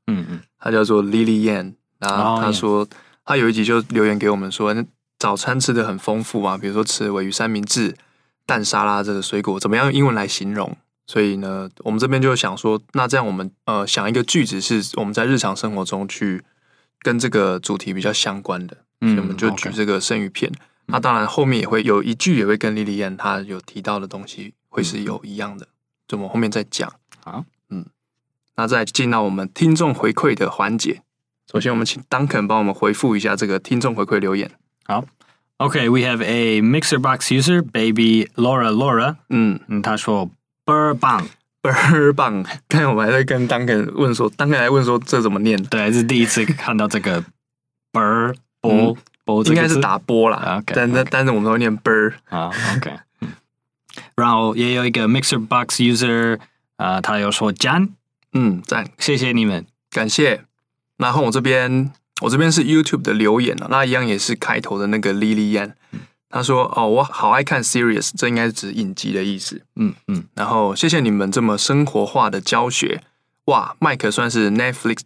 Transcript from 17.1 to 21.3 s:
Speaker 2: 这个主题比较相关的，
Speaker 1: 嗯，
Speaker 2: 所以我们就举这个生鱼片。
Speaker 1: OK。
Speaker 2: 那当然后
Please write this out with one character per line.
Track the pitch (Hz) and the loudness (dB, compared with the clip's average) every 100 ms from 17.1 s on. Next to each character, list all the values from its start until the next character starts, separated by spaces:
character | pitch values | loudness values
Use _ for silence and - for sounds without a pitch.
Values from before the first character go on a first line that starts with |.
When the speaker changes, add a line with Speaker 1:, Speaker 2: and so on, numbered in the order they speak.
| 117 | -2
Speaker 2:
这 | 123 | 0
个 | 110 98 92 | 2 0 0
主 | - 101 | -4 -6
题 | - | -6
比 | 95 | -4
较 | 98 | -2
相 | 107 - 98 | -2 -2 -4
关 | 98 90 90 | -6 -8 -8
的， | - _ - | -16 _ -4
Speaker 1:
嗯， | 113 | 0
Speaker 2:
所 | 104 | 2
以 | |
我 | 92 | 0
们 | 92 | -2
就 | 110 | -2
举 | 98 104 | -2 -4
这 | 104 104 | -2 0
个 | 98 | 0
生 | - 110 | 0 -4
鱼 | 98 | -4
片。 | - - | -4 -6
Speaker 1:
OK。 | - _ _ - | -6 _ _ -4
Speaker 2:
那 | 123 | -2
当 | 127 | 0
然 | 117 | 0
后 | 104 | 0